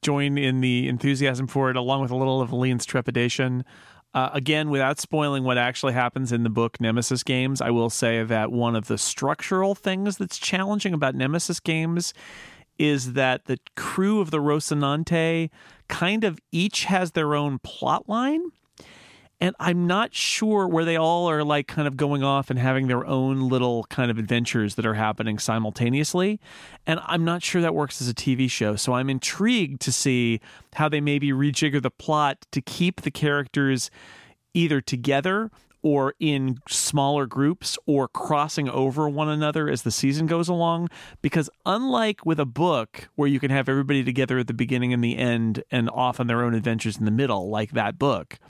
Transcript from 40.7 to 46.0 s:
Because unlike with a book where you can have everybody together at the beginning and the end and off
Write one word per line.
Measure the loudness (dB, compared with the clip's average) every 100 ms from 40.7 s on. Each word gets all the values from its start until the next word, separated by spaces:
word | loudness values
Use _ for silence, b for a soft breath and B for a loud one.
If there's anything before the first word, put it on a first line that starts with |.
| 0 -4 B B B
Because | -2 0 -2 _ -2
unlike | 0 0 0 0 0
with | -2 0
a | 0
book | 0 2 2 -2 -12 -10 0
where | 2
you | 2
can | 2
have | 0 2
everybody | 0 2 0
together | 2 0 0 0
at | 0
the |
beginning | -2 0 0 2
and | 2
the | 0 0
end | 0 0 0 -2 -2
and | -2 -2
off | 0